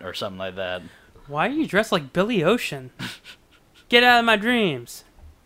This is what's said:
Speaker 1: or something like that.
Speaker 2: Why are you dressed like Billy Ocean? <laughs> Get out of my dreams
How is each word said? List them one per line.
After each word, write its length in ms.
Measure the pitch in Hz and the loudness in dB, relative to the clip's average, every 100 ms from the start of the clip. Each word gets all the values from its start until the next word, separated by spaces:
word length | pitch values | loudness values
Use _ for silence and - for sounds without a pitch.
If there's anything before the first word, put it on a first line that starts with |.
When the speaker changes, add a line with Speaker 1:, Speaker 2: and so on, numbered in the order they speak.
Speaker 1:
or 120 | 92 | -12
something 240 | - 107 92 | -8 -8 -8
like 160 | 95 92 | -8 -6
that. 260 | 92 90 80 - _ - - | -6 -8 -10 -20 _ -20 -8
Speaker 2:
Why 200 | 147 196 | -4 -2
are 20 | |
you 160 | 302 226 | -2 -2
dressed 240 | 196 214 | -2 0
like 200 | 185 139 | -2 -2
Billy 300 | 170 208 220 | -2 0 2
Ocean? 460 | 156 240 - 139 127 - | 2 0 -2 -10 -12 -12
<laughs> 920 | 120 - - - _ _ _ _ - | -14 -14 -20 -20 _ _ _ _ 2
Get 140 | 240 | 6
out 160 | 247 240 | 6 6
of 40 | |
my 120 | 233 208 | 4 2
dreams 680 | 220 240 190 127 120 - - - - - | 2 2 0 -2 -8 -18 -20 -20 -20 -20